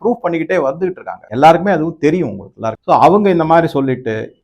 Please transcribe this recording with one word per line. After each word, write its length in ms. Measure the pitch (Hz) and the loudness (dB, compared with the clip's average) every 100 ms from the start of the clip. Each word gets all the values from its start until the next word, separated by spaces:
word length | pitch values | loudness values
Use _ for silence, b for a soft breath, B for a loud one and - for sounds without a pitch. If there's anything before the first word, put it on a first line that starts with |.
ப்ரூவ் 220 | 214 233 175 | -2 -2 -2
பண்ணிக்கிட்டே 280 | 165 160 | -2 0
வந்துகிட்டு 280 | 185 135 165 | 0 0 -2
இருக்காங்க. 440 | 185 147 92 92 - | -4 -6 -12 -14 -8
எல்லாருக்குமே 460 | 117 160 165 196 | 0 2 2 -2
அதுவும் 220 | 165 165 156 | -2 -4 -2
தெரியும் 300 | 147 180 131 | -2 0 -4
உங்களுக்கு 260 | 98 - | -8 -16
எல்லாருக்கும். 400 | - 110 110 - | -10 -8 -6 0
So, 80 | 135 | 4
அவங்க 280 | 147 208 196 | 6 4 2
இந்த 140 | 170 | 2
மாதிரி 220 | 160 170 160 | 4 4 2
சொல்லிட்டு, 680 | 143 135 127 117 110 113 _ | 0 -2 -2 -4 -6 -8 _